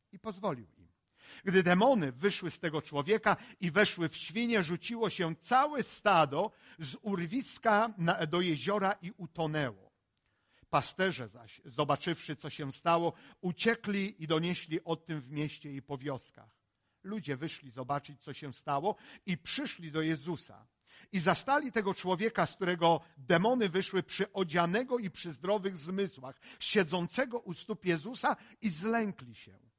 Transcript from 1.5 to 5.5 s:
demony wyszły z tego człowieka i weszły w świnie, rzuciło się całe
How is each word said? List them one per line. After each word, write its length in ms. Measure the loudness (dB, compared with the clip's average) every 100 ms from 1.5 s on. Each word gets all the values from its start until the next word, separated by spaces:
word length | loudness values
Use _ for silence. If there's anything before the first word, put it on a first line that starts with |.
| 4
demony 500 | 6 6 6 6 2
wyszły 380 | 0 -2 0 -6
z 80 | -6
tego 240 | -4 -4
człowieka 540 | -4 -4 0 2 2 0 -4 -4
i 100 | 0
weszły 380 | 4 2 2 -4
w 80 | -4
świnie, 460 | -6 -2 2 2
rzuciło 480 | 0 -4 -4 -2 -2
się 240 | 0 -2 -2
całe 460 | 2